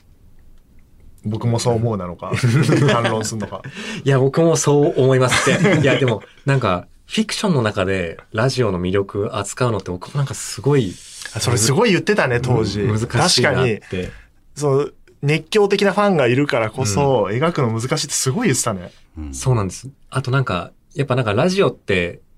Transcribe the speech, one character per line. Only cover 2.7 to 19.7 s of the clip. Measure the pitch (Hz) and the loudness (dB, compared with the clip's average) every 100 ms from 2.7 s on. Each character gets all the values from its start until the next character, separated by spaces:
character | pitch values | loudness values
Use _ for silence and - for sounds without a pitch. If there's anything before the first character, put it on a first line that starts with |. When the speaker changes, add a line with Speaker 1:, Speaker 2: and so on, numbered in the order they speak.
| - - | 4 4
Speaker 1:
反 | 123 | 4
論 | 117 110 | 0 -2
す | 107 110 | -4 -6
ん | |
の | 98 | -8
か。 | 95 - - 214 214 | -10 -12 -14 -12 -6
Speaker 2:
い | 135 | 2
や、 | 135 | 2
僕 | 135 135 | 2 2
も | 165 156 | 2 2
そ | - 147 | 4 4
う | 147 - | 4 4
思 | 131 131 | 4 4
い | |
ま | 127 | 2
す | - - | 2 0
っ | 127 | 2
て。 | 190 170 | 4 4
Speaker 1:
<laughs> | |
Speaker 2:
い | |
や、 | - 127 | 4 2
で | 131 | 0
も、 | 107 - - - | -2 -6 -8 0
な | 139 | 0
ん | |
か、 | 110 90 - - - | 2 -2 -4 -20 -8
フ | - | -4
ィ | 214 | -2
ク | |
シ | - 208 | -2 0
ョ | |
ン | |
の | 151 | 2
中 | 110 104 92 | 0 0 -2
で | 95 85 85 - | -2 -4 -8 -8
ラ | 110 127 | -2 0
ジ | 120 | 2
オ | 117 | 0
の | 92 | 0
魅 | 90 | -2
力 | 98 101 104 107 110 | -2 -2 -4 -4 -4
扱 | 98 - 123 | -6 -2 -2
う | |
の | 107 | -2
っ | |
て | 90 | -6
僕 | 90 - | -10 -8
も | 143 | -6
な | |
ん | 139 | -4
か | |
す | - - - | -6 -12 -4
ご | 107 143 | 0 2
い、 | 98 - - - - | 0 -6 -16 -18 -12
Speaker 1:
あ、 | 110 | -6
そ | - | -2
れ | 120 | 0
す | 110 | 0
ご | 139 240 | 2 2
い | |
言 | 175 | 2
っ | |
て | - | 0
た | 208 151 | 0 0
ね、 | 120 | 0
当 | 127 120 | 0 0
時。 | 104 101 | 0 0
Speaker 2:
う | - | 0
ん、 | 107 | 0
難 | 113 117 - | -2 0 2
し | - | 2
い | |
な | 123 127 | 2 2
っ | |
て。 | 131 104 | 0 -2
Speaker 1:
確 | - | -6
か | 92 | -8
に。 | 90 - - _ _ | -8 -10 -20 _ _
そ | - 147 | -6 0
う、 | 135 143 - - - | 0 -2 -8 -20 -6
熱 | 143 156 156 | -2 -2 0
狂 | 214 202 | 2 4
的 | 202 | 4
な | 202 | 2
フ | 180 | 2
ァ | 208 | 2
ン | 175 | 4
が | 123 | 4
い | 123 | 2
る | 143 | 2
か | 127 | 0
ら | 110 | 0
こ | 117 | -2
そ、 | 107 101 139 127 95 | -2 2 2 2 2
Speaker 2:
う | |
ん。 | 113 | 0
Speaker 1:
描 | 160 | 0
く | 170 | 0
の | 123 | 0
難 | 113 127 151 | -2 -4 -4
し | |
い | 143 | -4
っ | |
て | |
す | - 131 | -4 -2
ご | 143 | 0
い | 240 | 0
言 | |
っ | 127 | 0
て | |
た | - | -2
ね。 | 95 87 - - - | -4 -8 -18 -20 -14
Speaker 3:
う | |
ん。 | 76 | -12
Speaker 2:
そ | 69 131 | -6 0
う | |
な | 120 | 0
ん | |
で | 95 | 0